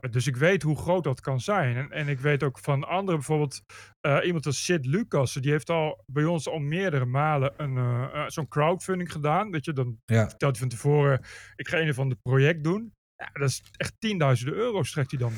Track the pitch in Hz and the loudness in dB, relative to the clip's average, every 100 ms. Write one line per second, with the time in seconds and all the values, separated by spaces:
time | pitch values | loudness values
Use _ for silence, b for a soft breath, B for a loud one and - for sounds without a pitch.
0 | 127 117 131 123 160 196 151 143 165 185 | -4 -2 -2 2 2 4 0 -2 0 0
1 | 151 127 - 135 151 202 135 120 143 156 | 0 -4 -2 -4 0 0 0 -2 -4 -6
2 | 147 139 147 143 143 - - 139 - 175 | -4 -2 2 2 0 -4 -2 -2 0 -2
3 | 196 160 135 151 147 - _ B B _ | 0 -2 0 0 0 -4 _ B B _
4 | 151 143 175 170 147 131 - 175 127 175 | 2 2 2 0 -2 -4 0 0 2 -2
5 | 240 151 123 143 131 151 - 170 156 - | 0 0 0 0 0 0 0 0 0 -4
6 | - 135 156 170 - 160 143 165 196 143 | -6 0 2 0 -2 -4 -2 0 0 0
7 | 127 135 156 147 135 - 147 127 123 120 | 0 2 2 2 0 -2 -4 0 0 0
8 | 131 147 135 - 147 147 151 180 - 185 | -2 -4 -6 -6 -4 0 2 2 -2 -4
9 | 175 156 147 165 214 160 135 139 123 113 | -4 -2 0 2 0 -4 -4 -2 -2 -4
10 | - 113 107 - 143 127 127 117 143 147 | 0 2 2 0 0 0 -4 -2 2 4
11 | 143 131 B B B - - 170 160 123 | 4 2 B B B -14 -4 0 0 0
12 | 135 120 127 135 143 170 156 196 226 _ | -2 -4 2 4 4 4 0 -2 -4 _
13 | _ - - 151 139 - - - - - | _ -16 -14 -2 -2 -2 -8 -6 -6 -4
14 | 220 196 143 123 123 160 240 202 135 160 | -2 2 4 4 0 -2 -2 0 -2 -2
15 | 131 139 120 | -4 -2 -4